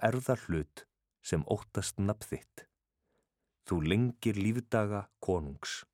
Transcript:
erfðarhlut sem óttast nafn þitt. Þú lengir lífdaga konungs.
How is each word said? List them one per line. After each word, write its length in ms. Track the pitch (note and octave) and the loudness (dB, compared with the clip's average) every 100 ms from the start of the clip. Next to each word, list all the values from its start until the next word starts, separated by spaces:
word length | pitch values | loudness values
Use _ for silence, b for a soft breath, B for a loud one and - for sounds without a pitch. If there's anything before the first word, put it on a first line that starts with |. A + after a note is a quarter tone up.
erfðarhlut 840 | A2 B2+ C3 B2+ - D#2+ D2 - - _ _ _ - | 2 0 0 0 0 -2 -2 -8 -20 _ _ _ -2
sem 180 | E2 - | 0 0
óttast 520 | G#2 - G2+ - - | -2 -2 -4 -2 0
nafn 300 | G2 G#2+ - | 0 0 -4
þitt. 360 | - - - - _ _ _ _ _ _ _ _ _ - | -10 -10 -20 -20 _ _ _ _ _ _ _ _ _ -2
Þú 140 | F2 | 0
lengir 560 | D#2 G2+ B2 - A2+ G#2 | 4 4 2 0 -2 0
lífdaga 680 | G2+ A#2+ A#2 A2+ G#2 G2+ - - | 0 0 0 0 2 -2 -6 -8
konungs. 640 | - F2+ C#2+ C#2+ - - - | 0 0 0 -8 -8 -10 -12